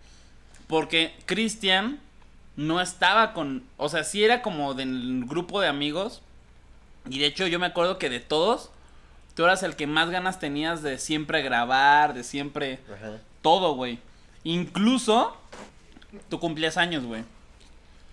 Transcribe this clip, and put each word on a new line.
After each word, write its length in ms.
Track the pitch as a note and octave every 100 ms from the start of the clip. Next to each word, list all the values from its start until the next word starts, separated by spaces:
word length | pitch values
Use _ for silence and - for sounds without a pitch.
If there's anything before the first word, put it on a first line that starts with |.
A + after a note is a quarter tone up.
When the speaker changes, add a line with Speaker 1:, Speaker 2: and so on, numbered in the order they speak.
| - - - - - - -
Speaker 1:
Porque 480 | D#3+ D3 E3 E3 - -
Cristian 720 | F#3 A3+ G#3+ G3 F#3+ A3 D4 - - - - - -
no 240 | D#3 E3+
estaba 500 | F3+ - F3+ G#3 A3
con, 300 | F3 C#3+ C3 - -
o 100 | C#3+
sea, 160 | E3
sí 200 | D3+ G3+
era 180 | G#3+ A#3+
como 320 | A3+ D#3 C#3
del 500 | C3 C3 B2+ B2 B2+ A#2+
grupo 340 | D3 - G3
de 60 | E3+
amigos. 560 | C#3+ D3 D#3 G#3+ - - - - - - - - - -
Y 120 | C3+
de 80 | D3
hecho, 180 | D#3+ F#3
yo 120 | F3
me 80 | F3
acuerdo 320 | F3 F3 F#3
que 100 | D3
de 100 | A#2+
todos, 500 | - D3+ F#3+ B3+ - - - - - - - -
tú 100 | E3+
eras 180 | F#3
el 140 | F3+ -
que 100 | D3
más 220 | D#3 E3+
ganas 300 | F3+ F#3 F#3
tenías 420 | D3+ C#3+ D#3+ E3
de 160 | D3+ B2+
siempre 440 | - D#3 D3+ D#3
grabar, 720 | C3+ A#2+ A#2+ C3 C#3+ D3 D3+
de 100 | B2+ A#2+
siempre 540 | C#3+ C#3+ D3 C#3 B2+ -
Speaker 2:
Ajá. 260 | G2+ G#2+ A2 - -
Speaker 1:
todo, 340 | D#3 F#3 F3+ C3
güey. 240 | B2 A#2 - - - -
Incluso, 960 | D#3+ F3 F3 F3+ A3 B3+ A3 A3+ A#4 - - - - - - - - G3+ -
tú 120 | D#3
cumplías 340 | E3+ D3+ D#3+ F3
años, 300 | F3 D#3 B2
güey. 180 | A2+ A#2 - - - - - - - -